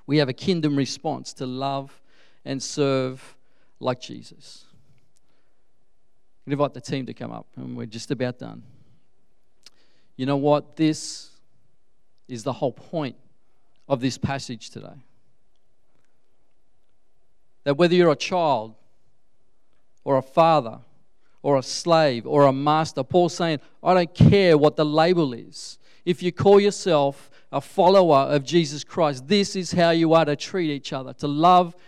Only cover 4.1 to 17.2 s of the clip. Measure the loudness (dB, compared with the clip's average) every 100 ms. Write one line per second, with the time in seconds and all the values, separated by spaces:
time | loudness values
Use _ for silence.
4.1 | -16 -18 -20 -20 -20 -20 -20 -20 -20 -20
5.1 | -20 -20 -20 -20 -20 -20 -20 -20 -20 -20
6.1 | -20 -20 -16 -6 -2 -2 -4 -8 -8 -8
7.1 | -12 -12 -14 -16 -16 -14 -12 -12 -12 -8
8.1 | -6 -6 -8 -16 -18 -20 -20 -20 -20 -20
9.1 | -20 -20 -20 -20 -20 -20 -20 -20 -20 -20
10.1 | -8 -4 0 2 0 -2 -2 -2 -2 -8
11.1 | -16 -18 -20 -20 -20 -20 -20 -20 -20 -20
12.1 | -20 -16 -8 -8 -4 -6 -6 -10 -8 -8
13.1 | -10 -20 -20 -20 -20 -20 -14 -6 -2 -2
14.1 | -4 -6 -6 -8 -14 -14 -18 -18 -20 -20
15.1 | -20 -20 -20 -20 -20 -20 -20 -20 -20 -20
16.1 | -20 -20 -20 -20 -20 -20 -20 -20 -20 -20
17.1 | -20